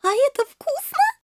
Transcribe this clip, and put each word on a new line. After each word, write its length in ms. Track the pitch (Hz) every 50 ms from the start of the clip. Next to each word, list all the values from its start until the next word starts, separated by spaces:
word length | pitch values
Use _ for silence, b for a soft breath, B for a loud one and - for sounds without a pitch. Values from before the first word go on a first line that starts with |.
А 60 | _ -
это 360 | 403 427 523 571 554 - 453
вкусно? 800 | 440 - _ - - 587 622 - - - 659 784 855 906 _ _